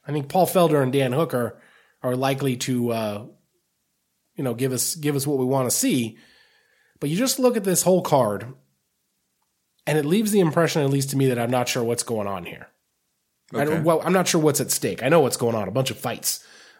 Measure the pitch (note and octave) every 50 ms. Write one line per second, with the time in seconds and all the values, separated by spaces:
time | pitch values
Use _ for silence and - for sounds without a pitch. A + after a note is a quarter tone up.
0 | _ - D3 D3+ C3+ C#3 - F#3+ F3 - - F#3+ E3+ D#3+ D3+ C#3+ C3 B2+ C3 C#3
1 | C3+ B2+ B2 D3+ E3 D#3 - B2 A#2+ A2 - - - _ _ _ _ _ _ _
2 | - B2+ B2+ B2+ C3+ C3+ C#3 C3+ C#3+ C3+ B2 A#2+ - C3+ B2+ B2 A#2+ A#2+ A2+ A2+
3 | A2 G#2+ G#2 G#2 - - - _ _ _ _ _ _ _ _ _ _ _ _ _
4 | _ _ _ _ _ _ _ - C#3+ B2+ A2+ A#2 C3+ C3+ C3 A#2 - - - E3
5 | D3 D3 C#3+ C#3 C3+ D3 D3 C3 B2+ B2+ C3+ C3+ B2+ A#2 - - B3 C4+ F#3 B2+
6 | A#2 A2 - - - _ _ _ _ _ _ _ _ _ _ _ _ _ _ _
7 | - C#3+ D#3+ F#3+ C4 B3 - - B3+ B3 G#3+ A3+ F#3+ F#3+ F3 - - F3 F#3 F3
8 | F3 - D3+ C3+ A#2+ G#2 G#2 F#2+ A2 B2 - - _ _ _ _ _ _ _ _
9 | _ _ _ _ _ _ _ _ _ _ _ _ _ _ _ _ _ D3 D3+ D#3
10 | C#3 C#3+ F3 A3 A3 G#3 G#3+ G3+ F3+ D#3 C3+ E3+ E3 D#3 - E3 C#3 C#3 C#3 C#3
11 | C3+ - C#3+ C3+ C3+ C3 B2 A#2 A#2 A#2+ B2+ B2+ B2 - - C3 A#2 A#2 A#2+ A#2
12 | - - A#2 A2 G2+ G2+ G2 F2+ E2+ E2 E2 - - - _ _ _ _ _ _
13 | _ _ _ _ _ _ _ _ _ _ - - C#3+ D3+ D#3+ E3 D3+ E3+ E3 D#3
14 | - E3 F#3 F#3+ F3+ - - E3+ D3+ D3+ C#3 - - - - - - A2+ F2+ -
15 | A#2+ C3+ E3 E3 C#3 A#2+ - - B2+ A#2 A2+ A2 G2+ F#2+ G#2+ C3+ C3+ C3+ B2+ -
16 | - B2 A2+ - - - - - - - - - - - -